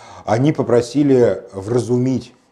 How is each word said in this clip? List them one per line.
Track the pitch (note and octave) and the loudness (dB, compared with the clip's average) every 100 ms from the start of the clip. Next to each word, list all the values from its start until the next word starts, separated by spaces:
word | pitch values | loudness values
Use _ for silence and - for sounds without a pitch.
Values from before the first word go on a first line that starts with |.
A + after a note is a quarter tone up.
| - - - | -20 -12 -2
они | A2 C#3+ | 0 0
попросили | D3+ A#2 A#2 A#2 C#3 C#3+ C3 A2+ F#2+ - | 0 0 0 0 0 2 4 2 0 -8
вразумить | G2+ G2 B2 A2 B2 B2+ B2 - _ _ | -12 -4 -2 0 0 0 -2 -6 _ _